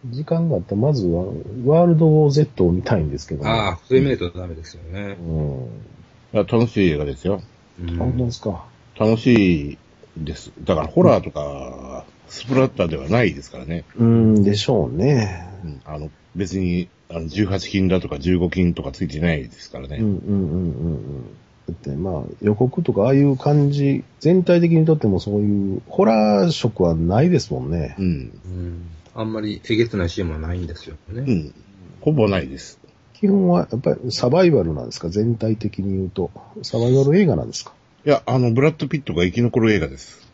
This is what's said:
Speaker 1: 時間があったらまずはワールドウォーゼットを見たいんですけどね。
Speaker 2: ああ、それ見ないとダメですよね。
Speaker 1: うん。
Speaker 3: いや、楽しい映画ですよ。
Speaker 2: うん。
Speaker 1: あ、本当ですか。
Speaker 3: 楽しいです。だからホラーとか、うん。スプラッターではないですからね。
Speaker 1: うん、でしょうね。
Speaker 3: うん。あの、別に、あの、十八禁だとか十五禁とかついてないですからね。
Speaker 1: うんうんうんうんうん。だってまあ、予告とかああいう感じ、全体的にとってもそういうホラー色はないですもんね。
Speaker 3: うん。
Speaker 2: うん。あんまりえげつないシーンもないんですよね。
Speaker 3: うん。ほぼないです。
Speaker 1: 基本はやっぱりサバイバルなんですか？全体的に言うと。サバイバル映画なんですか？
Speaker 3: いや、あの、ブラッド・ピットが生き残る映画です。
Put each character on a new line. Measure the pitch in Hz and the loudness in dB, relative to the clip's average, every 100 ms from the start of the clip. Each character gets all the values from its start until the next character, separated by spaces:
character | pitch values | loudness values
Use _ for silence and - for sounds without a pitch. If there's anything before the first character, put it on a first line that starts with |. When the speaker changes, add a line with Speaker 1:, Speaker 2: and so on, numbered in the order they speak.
| 123 | -10
Speaker 1:
時 | 123 | -10
間 | 151 165 165 | -2 0 2
が | 104 | -2
あ | |
っ | |
た | - 101 | -2 0
ら | |
ま | 139 | 2
ず | 139 90 | 2 2
は | 85 92 76 - 131 123 | 0 -2 -8 -10 -2 4
ワ | 160 | 4
ー | 175 | 6
ル | 160 | 6
ド | 160 | 6
ウ | 156 147 | 6 4
ォ | |
ー | |
ゼ | 139 | 4
ッ | 151 | 0
ト | - 90 | 2 2
を | |
見 | 87 | 2
た | - 101 | 0 0
い | |
ん | 76 | 0
で | 69 | -6
す | - | -8
け | 76 | -6
ど | |
ね。 | 71 | -2
Speaker 2:
あ | 113 101 | -2 -2
あ、 | 87 - | -6 2
そ | 131 | 2
れ | |
見 | 135 | 4
な | |
い | 113 | 0
と | 90 | -4
ダ | 90 90 | -6 -10
メ | |
で | 80 | -12
す | 82 80 | -16 -18
よ | |
ね。 | 82 92 101 92 | -14 -10 -10 -10
Speaker 1:
う | |
ん。 | 85 78 73 67 60 52 - - - _ _ | -6 -4 -4 -6 -10 -14 -20 -20 -20 _ _
Speaker 3:
い | 110 | -2
や、 | |
楽 | 92 117 117 | 2 2 2
し | 107 92 | 2 2
い | |
映 | 73 | 2
画 | 73 | -4
で | 65 | -4
す | 90 | -4
よ。 | 98 - _ _ - | -4 -8 _ _ -14
Speaker 2:
う | 87 | -8
ん。 | 85 | -4
Speaker 1:
あ、 | |
本 | 123 123 | -2 -2
当 | 123 | -4
で | |
す | 120 | -4
か。 | 107 90 - _ _ - | -8 -8 -12 _ _ -2
Speaker 3:
楽 | 110 113 | 2 2
し | 131 113 95 80 71 | 4 4 4 2 -2
い | - _ _ - 80 | -12 _ _ -20 -12
で | 76 82 | -10 -10
す。 | - - | -16 -10
だ | - 80 | -2 -2
か | |
ら | 76 | 0
ホ | 170 | 4
ラ | 175 107 | 4 4
ー | |
と | 85 | 0
か、 | 78 73 139 - 64 - 127 - | -8 -10 -10 -14 -14 -14 -16 -16
う | |
ん。 | _ - | _ -20
ス | - 113 | -16 -2
プ | 131 | 2
ラ | 131 | 2
ッ | |
タ | - | 0
ー | 87 | -2
で | 78 | -2
は | 71 | -2
な | 113 | 2
い | 104 | 2
で | 69 | -2
す | - | -14
か | - | -16
ら | 65 | -8
ね。 | 85 - - | -10 -10 0
Speaker 1:
う | |
ん、 | 117 117 110 107 | 4 6 6 6
で | 101 101 | 4 2
し | - | 0
ょ | 117 69 | 0 0
う | 147 | 0
ね。 | 123 139 101 87 85 - | 2 2 0 -6 -14 -14
Speaker 3:
う | 85 | -14
ん。 | 69 - | -14 -14
あ | 76 | -12
の、 | 76 _ _ 87 | -12 _ _ -8
別 | 95 95 | -6 -2
に、 | 90 87 87 _ _ | -2 -2 -4 _ _
あ | 85 | -10
の、 | 80 | -10
十 | 87 101 | -6 -4
八 | 95 - | -4 -4
禁 | 98 92 | -2 0
だ | 92 | 0
と | 85 | -2
か | 73 | -6
十 | 80 90 | 0 0
五 | 87 | 0
禁 | 90 87 | 0 0
と | 82 | 0
か | 71 | -8
つ | - 85 | -8 -8
い | |
て | 76 | -2
な | 165 | -2
い | 160 123 | -2 -6
で | |
す | - - | -18 -18
か | - | -16
ら | 131 | -12
ね。 | 143 | -4
Speaker 1:
う | |
ん | 110 | -4
う | |
ん | |
う | |
ん | 95 | -4
う | - | -2
ん | 98 87 85 87 64 82 | -2 -2 -2 -4 -4 -6
う | 71 | -6
ん。 | 64 69 58 50 _ _ - | -8 -12 -14 -20 _ _ -14
だ | |
っ | 85 | -12
て | - | -10
ま | 69 95 78 | -6 -6 -6
あ、 | 50 - | -10 -4
予 | 104 104 | -2 2
告 | 127 - | 0 0
と | 165 | -2
か | 98 | 0
あ | 113 | 2
あ | |
い | 139 | 4
う | 143 131 | 4 2
感 | 147 147 143 | 2 2 2
じ、 | 143 139 139 - _ | 2 0 0 -6 _
全 | 156 185 | 2 4
体 | 180 175 | 4 4
的 | 170 | 6
に | 165 160 | 4 4
と | 156 | 4
っ | |
て | 107 | 2
も | 92 | 0
そ | 104 104 | 0 0
う | |
い | 104 101 98 95 | 2 0 0 -6
う | - | -4
ホ | - 104 | 0 2
ラ | 110 107 104 90 | 4 4 4 2
ー | |
色 | - 117 - | 2 -2 2
は | 87 80 | 2 2
な | 82 104 | 2 4
い | 170 | 4
で | 175 | 2
す | - | -2
も | 65 | -8
ん | 65 | -4
ね。 | 85 69 196 | -4 -4 -2
Speaker 3:
う | |
ん。 | 90 | -2
Speaker 2:
う | 73 60 50 92 | -2 -8 -14 -12
ん。 | 90 87 87 87 80 - 113 | -10 -10 -10 -14 -20 -18 -10
あ | |
ん | 110 | -8
ま | 110 | -6
り | 107 - - | -6 -8 -2
え | 110 | 0
げ | 113 | 2
つ | 104 | 0
な | 87 | -2
い | |
シ | - | -2
ー | 87 | -4
ン | |
も | 78 | -4
な | 78 | -6
い | 90 | -6
ん | 80 | -6
で | 80 | -10
す | - | -16
よ | 76 - | -18 -12
ね。 | 110 | -8
Speaker 3:
う | 135 | 0
ん。 | 98 73 - - - - - | -2 -2 -16 -20 -20 -20 -4
ほ | 151 | 0
ぼ | 151 107 | 2 2
な | 92 | 2
い | 67 | -2
で | 69 | -12
す。 | - - - _ _ | -16 -20 -20 _ _
Speaker 1:
基 | _ 202 | _ 2
本 | 196 185 | 2 4
は | 175 - | 2 0
や | 120 | -2
っ | |
ぱ | - - | -2 -2
り | 127 | -4
サ | - 123 | -2 2
バ | 160 | 4
イ | 180 | 6
バ | 135 | 4
ル | 82 | 2
な | 73 | -4
ん | 58 | -8
で | |
す | - | -8
か？ | 85 | -4
全 | 98 113 117 | 0 0 0
体 | 110 110 | -2 -2
的 | 104 - | -4 -4
に | 98 95 | -4 -2
言 | 92 | -4
う | |
と。 | 95 87 - - 214 | -4 -6 -8 -20 -16
サ | - 113 | -6 -2
バ | 120 | 2
イ | |
バ | 131 | 4
ル | 139 170 | 4 4
映 | 185 | 4
画 | 87 | 2
な | |
ん | 57 | -4
で | |
す | - - | -10 -14
か？ | _ _ _ 147 | _ _ _ 0
Speaker 3:
い | |
や、 | 139 - | 0 2
あ | 127 | 2
の、 | 123 | 2
ブ | 117 | 2
ラ | 151 | 2
ッ | 156 | 0
ド・ | 143 | -6
ピ | 147 | -6
ッ | |
ト | - | -4
が | 82 | 0
生 | 90 | 0
き | 90 | 2
残 | 120 123 | 0 2
る | 113 | 2
映 | 101 | 2
画 | 78 | -2
で | 67 | -8
す。 | - - - | -18 -20 -20